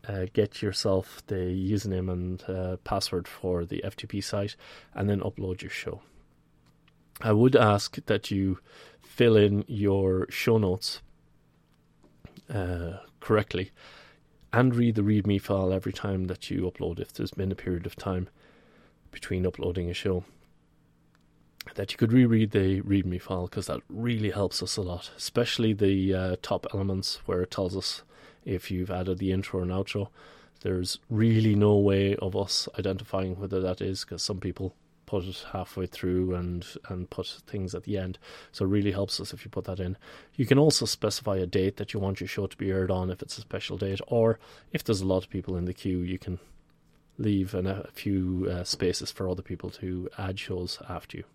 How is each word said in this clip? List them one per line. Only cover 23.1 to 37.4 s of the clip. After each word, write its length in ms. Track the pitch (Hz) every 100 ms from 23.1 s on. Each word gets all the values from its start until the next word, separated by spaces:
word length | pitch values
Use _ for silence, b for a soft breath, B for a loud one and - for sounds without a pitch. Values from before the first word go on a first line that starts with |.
| 90
file, 280 | - 92 90
'cause 200 | 107 -
that 140 | 64 _
really 420 | 104 117 117 104
helps 300 | 101 95 -
us 160 | 92 -
a 40 |
lot, 300 | 90 87 -
especially 580 | - - - 120 - 110
the, 400 | 104 101 98 95
uh, 220 | 95 92 90
top 260 | - 95 -
elements 440 | 98 95 95 - -
where 160 | - 90
it 100 | 90
tells 240 | - 92
us 280 | 95 - - - B B B
if 240 | 160 95 -
you've 220 | 92 90
added 260 | 90 92 92
the 140 | 95
intro 300 | 95 - 92
and 100 | 90
outro. 380 | 92 98 104 98 B B B B _
There's 380 | - 92 90 - _
really 460 | 107 113 110 110
no 220 | 104 104 104
way 380 | 101 98 98 101
of 180 | 98
us 320 | 98 98 - - -
identifying 600 | 98 101 113 95 95 92
whether 220 | 98 95
that 200 | 92 92
is, 220 | 98 95
'cause 180 | - 85
some 180 | - 92
people 360 | 92 - 92 _ _ _
put 200 | - 101
it 200 | 90 - -
halfway 340 | 95 90 -
through 480 | 92 - 92 90 92
and, 320 | 90 90 87 - -
and 240 | - 92 90
put 180 | - - -